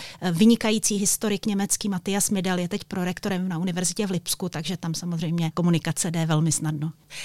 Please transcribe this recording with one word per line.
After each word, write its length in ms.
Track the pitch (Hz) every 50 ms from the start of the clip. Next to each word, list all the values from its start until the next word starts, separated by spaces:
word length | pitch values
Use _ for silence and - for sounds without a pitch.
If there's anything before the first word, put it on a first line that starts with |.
| - - - -
eh, 120 | - 185 175
vynikající 640 | 165 214 226 233 226 - 220 214 220 - - 214
historik 500 | 196 202 190 - - - 214 202 196 -
německý 420 | 220 202 196 202 202 - - - 208
Matthias 420 | 196 180 - - 196 202 196 -
Midel, 280 | 208 190 175 190 185 180
je 100 | 180 175
teď 160 | - 202 -
prorektorem 640 | - - 190 180 180 185 - - 208 190 180 185 185
na 100 | 180 160
univerzitě 480 | 185 190 170 180 185 180 - - 214
v 40 | 190
Lipsku, 380 | 190 170 - - - - 196 180
takže 280 | - 156 165 147 185
tam 180 | 165 - 165 160
samozřejmě 560 | - - 175 170 165 180 160 165 170 165 160 -
komunikace 560 | - 170 175 170 160 - 165 160 - - 180
jde 160 | 165 170 160
velmi 260 | 160 160 151 160 165 151
snadno. 400 | - 156 156 156 147 151 165 151 _ _ - - - -